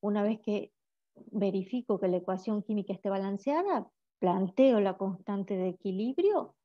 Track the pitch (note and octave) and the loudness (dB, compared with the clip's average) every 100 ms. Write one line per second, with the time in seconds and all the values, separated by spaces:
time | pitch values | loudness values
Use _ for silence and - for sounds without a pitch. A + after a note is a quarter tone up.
0 | G#3 G#3 G3+ A3 - G#3 G#3+ _ _ _ | 0 0 0 -2 -2 -4 -4 _ _ _
1 | _ - - G#3 G3 F#3+ F#3+ B3+ A#3+ G3+ | _ -20 -8 -2 0 0 -4 -6 -2 0
2 | F#3+ F3+ F3+ F#3 F#3 G#3 G3+ G#3 G3 F#3 | 2 0 -2 -6 -2 -4 -2 -4 -2 -6
3 | G3+ G3 G3 G3 - D4+ G4 D4 - _ | -4 -2 -2 -4 0 0 0 -2 -4 _
4 | _ _ F#3 F#3 F#3+ - C4 A3+ G3 F#3+ | _ _ 0 2 0 6 6 6 2 0
5 | F#3+ F#3+ - G3+ F#3+ G3 F#3 F3+ G3 F#3 | -4 -6 -6 -6 -4 -2 -2 -4 -6 -2
6 | A3+ C4+ F#4+ G4+ - _ | -2 2 2 2 -4 _